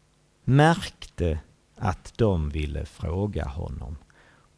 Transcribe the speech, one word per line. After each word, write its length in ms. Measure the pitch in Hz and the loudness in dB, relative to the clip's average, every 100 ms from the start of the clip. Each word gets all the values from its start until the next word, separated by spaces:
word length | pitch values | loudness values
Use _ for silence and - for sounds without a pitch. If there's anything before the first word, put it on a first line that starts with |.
| _ _ _ _ | _ _ _ _
märkte 960 | - 135 156 165 - - - - 87 76 - _ _ - | 4 6 6 4 -2 -12 -18 -2 -2 -2 -6 _ _ -4
att 380 | 104 - - - | -4 -4 -10 0
de 320 | 113 90 73 | 2 2 0
ville 360 | 76 76 73 - | -4 -4 -6 -10
fråga 600 | - 82 90 104 90 - | -8 -6 -2 -2 -4 -6
honom, 500 | - 82 - 62 78 - _ _ _ _ | -6 -8 -8 -10 -14 -16 _ _ _ _